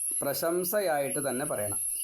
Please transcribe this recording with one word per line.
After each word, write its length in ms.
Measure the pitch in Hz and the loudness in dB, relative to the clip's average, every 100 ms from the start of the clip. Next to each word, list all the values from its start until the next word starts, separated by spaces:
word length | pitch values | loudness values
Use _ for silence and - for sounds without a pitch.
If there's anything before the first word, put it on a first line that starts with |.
| - - | -2 -2
പ്രശംസയായിട്ട് 1080 | 139 139 165 180 180 214 190 147 139 147 135 | -2 0 0 2 2 2 2 2 2 0 0
തന്നെ 160 | 123 | 0
പറയണം, 340 | 147 123 104 104 - - | 0 -2 -2 -2 -2 -2